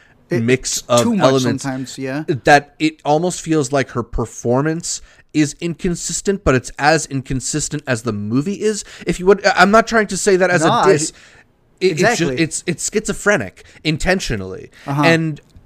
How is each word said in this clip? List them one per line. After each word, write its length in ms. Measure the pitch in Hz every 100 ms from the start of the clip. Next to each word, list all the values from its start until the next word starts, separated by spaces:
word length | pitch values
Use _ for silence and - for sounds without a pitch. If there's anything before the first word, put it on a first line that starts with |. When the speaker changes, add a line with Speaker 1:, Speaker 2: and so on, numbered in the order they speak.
| _ _ _
Speaker 1:
It, 120 | 175
Speaker 2:
mix 360 | 113 131 - -
Speaker 1:
it's 100 | -
Speaker 2:
of 140 | 120
Speaker 1:
too 120 | 226 208
much 100 | 131
Speaker 2:
elements 360 | 135 123 127
Speaker 1:
sometimes, 340 | 139 131 131 -
yeah. 260 | 131 139 156
Speaker 2:
that 480 | 135 - 143 139 _
it 220 | 156 156
almost 380 | 143 151 180 -
feels 320 | 160 156 127
like 160 | 139 127
her 140 | 123
performance 1000 | 113 123 117 - 120 123 156 160 - - - _ _
is 200 | 147 143 -
inconsistent, 840 | 170 165 190 170 - 165 - 196 165
but 100 | 127
it's 160 | - -
as 260 | 143 160 -
inconsistent 760 | 139 - 127 - 151 - 147 -
as 180 | 120
the 100 | 120
movie 480 | 104 104 123 151 202
is. 240 | 214 202 - - -
If 140 | 175
you 60 | 180
would, 200 | 202 -
I, 60 | 175
I'm 140 | 185
not 140 | 220 220
trying 220 | 226 208
to 100 | 190
say 200 | - 185
that 120 | 180
as 140 | 180
Speaker 1:
No, 60 | 165
Speaker 2:
a 40 | 233
Speaker 1:
I 160 | 156
Speaker 2:
diss. 180 | 147 156 - - - _ _ _ _
It, 100 | 185
Speaker 1:
Exactly. 440 | 156 202 214 165 131
Speaker 2:
it's 220 | 170 -
just, 60 | -
it's, 180 | 170 -
it's 40 |
schizophrenic 720 | 220 214 180 202 208 95 - - -
intentionally. 880 | 156 151 185 190 - 110 95 87 - - -
Speaker 1:
Uh-huh. 140 | 139 165
Speaker 2:
And, 340 | 165 165 147 _ -